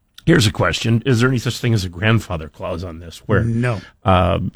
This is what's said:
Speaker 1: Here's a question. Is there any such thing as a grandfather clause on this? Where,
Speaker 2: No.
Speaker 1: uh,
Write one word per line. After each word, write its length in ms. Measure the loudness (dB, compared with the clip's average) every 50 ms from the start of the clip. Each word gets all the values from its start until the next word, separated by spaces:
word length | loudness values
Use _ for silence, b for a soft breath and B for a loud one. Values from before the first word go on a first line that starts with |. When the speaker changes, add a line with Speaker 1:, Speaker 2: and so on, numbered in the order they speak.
| _ _ _ -4 _
Speaker 1:
Here's 220 | 2 4 4 4
a 40 | 2
question. 520 | 0 0 0 0 0 -2 0 0 0 0 2
Is 140 | 2 2 2
there 80 | 2 2
any 80 | 0 0
such 180 | -2 -4 -4 -2
thing 140 | 0 0 0
as 100 | 0 0
a 60 | -4
grandfather 580 | -6 -2 2 2 2 2 0 -2 -6 -8 -8
clause 360 | -12 -12 -10 -8 -8 -8 -8 -8
on 140 | -10 -12 -14
this? 180 | -14 -16 -18 -12 -4
Where, 180 | 0 0 0 2
Speaker 2:
No. 380 | 0 0 0 -2 -2 -4 -6 B B B _ 0
Speaker 1:
uh, 340 | 2 4 4 4 2 2 0 -2 -6 -6